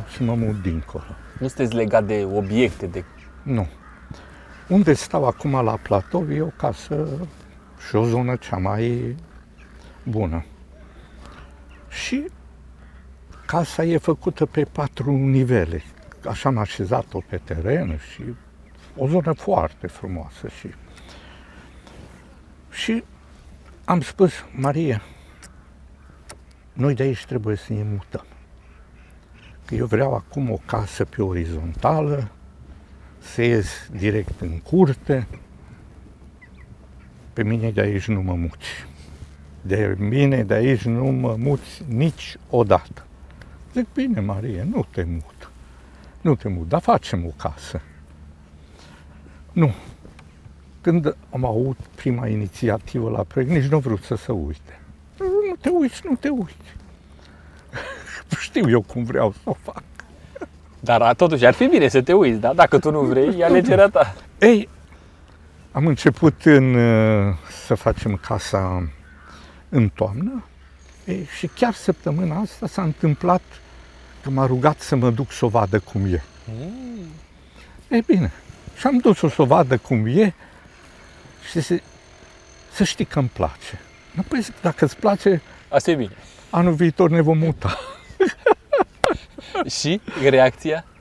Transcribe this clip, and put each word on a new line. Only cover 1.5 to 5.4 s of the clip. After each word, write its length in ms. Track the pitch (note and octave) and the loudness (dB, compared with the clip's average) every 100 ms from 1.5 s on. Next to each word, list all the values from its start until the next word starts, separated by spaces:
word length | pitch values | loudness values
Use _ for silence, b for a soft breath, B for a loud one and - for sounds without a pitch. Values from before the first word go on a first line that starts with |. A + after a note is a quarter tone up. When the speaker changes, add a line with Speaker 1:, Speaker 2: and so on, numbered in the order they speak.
| - B2 | -4 -2
Speaker 2:
legat 300 | A#2 G#2+ A2 | -2 0 0
de 240 | G#2 G#2+ G2 | 0 -2 -2
obiecte, 540 | G2+ G2 G#2+ B2 - F#2+ | -4 -2 2 0 0 -8
de 180 | F2 E2+ - - - | -10 -12 -18 -20 -16
Speaker 1:
Nu. 240 | - A#2+ E2+ - - - - B B B B B - | -6 -4 -4 -8 -20 -20 -20 B B B B B 0
Unde 240 | F#3+ E3 | 2 4
stau 340 | C#3 - E3 C3 | 2 0 -2 -2
acum 380 | - | -2